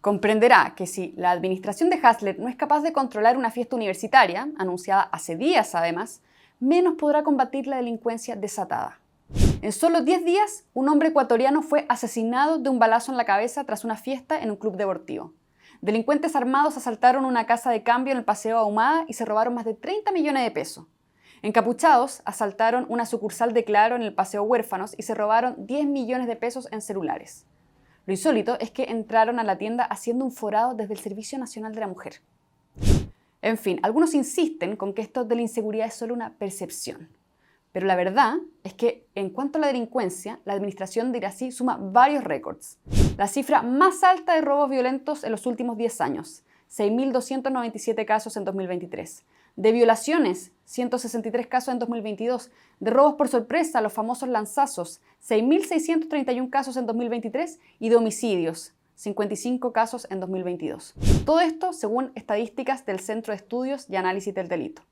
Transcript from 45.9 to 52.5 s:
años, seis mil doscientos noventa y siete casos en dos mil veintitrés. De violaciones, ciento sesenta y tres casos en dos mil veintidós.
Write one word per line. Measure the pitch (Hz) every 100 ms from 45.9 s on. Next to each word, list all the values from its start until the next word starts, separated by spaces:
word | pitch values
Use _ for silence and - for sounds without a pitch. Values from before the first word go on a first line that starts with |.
| -
años, | 135 139 - - _ _ _
seis | - 208
mil | 226 269
doscientos | 254 247 269 262
noventa | 262 233 220
y |
siete | - 220 214
casos | 214 220 214
en |
dos | 196
mil | 196 185
veintitrés. | 180 175 - 160 - _ _ _ -
De | 208
violaciones, | 226 226 226 - 320 226 175 - _ _
ciento | - 247 247
sesenta | 240 233 196
y |
tres | 240 240
casos | 254 254
en | 247
dos | 233
mil | 233
veintidós. | 214 202 226 247 -